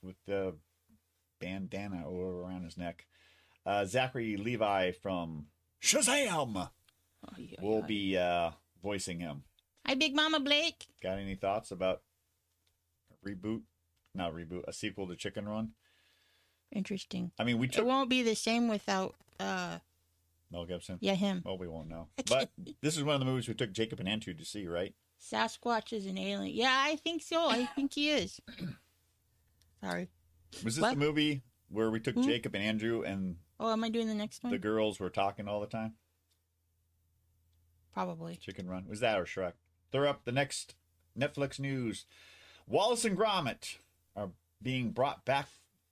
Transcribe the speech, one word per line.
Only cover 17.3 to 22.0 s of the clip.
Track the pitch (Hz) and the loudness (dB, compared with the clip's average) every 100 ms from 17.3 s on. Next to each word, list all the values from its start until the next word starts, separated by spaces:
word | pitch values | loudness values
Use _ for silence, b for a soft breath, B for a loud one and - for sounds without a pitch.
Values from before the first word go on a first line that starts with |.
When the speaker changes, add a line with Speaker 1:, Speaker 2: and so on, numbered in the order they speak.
| - | -2
Speaker 1:
I | |
mean, | 117 117 | 0 2
we | 131 | 2
Speaker 2:
It | |
Speaker 1:
took | - 233 | 2 4
Speaker 2:
won't | 262 247 | 4 4
be | 254 | 2
the | 233 | 2
same | 214 - 233 233 | 2 2 2 2
without, | 208 - 190 190 - _ - | 0 0 0 0 -4 _ -6
uh, | 196 185 175 170 - _ _ _ _ _ _ | -2 -2 -4 -6 -12 _ _ _ _ _ _
Speaker 1:
Mel | 87 | -8
Gibson? | 85 87 - 90 | -6 -6 -6 -4
Speaker 2:
yeah, | 98 | 0
him. | 98 101 92 | 2 2 0
Speaker 1:
Well, | - 95 | -2 -4
we | 90 | -6
won't | 80 80 | -8 -8
know. | 80 | -10